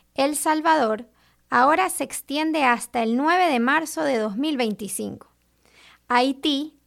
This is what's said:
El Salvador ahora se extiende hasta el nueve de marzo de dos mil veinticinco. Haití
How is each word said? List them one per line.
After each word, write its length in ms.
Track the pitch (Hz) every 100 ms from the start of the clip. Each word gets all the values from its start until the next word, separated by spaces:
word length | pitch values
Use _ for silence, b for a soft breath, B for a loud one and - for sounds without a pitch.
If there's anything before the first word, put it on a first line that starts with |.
| b -
El 180 | 277
Salvador 760 | 294 330 311 320 311 233 214 240 b b b _
ahora 380 | 247 262 330 370
se 140 | -
extiende 640 | 277 - - 277 320 311
hasta 400 | 262 233 - 247
el 120 | 226 233
nueve 300 | 302 359 359
de 140 | 254
marzo 420 | 233 302 311 -
de 160 | 302 247
dos 180 | 214 202
mil 200 | 302 285
veinticinco. 760 | 233 202 196 - 208 - - _ _ b b b b b -
Haití 640 | 247 262 277 320 277 302 -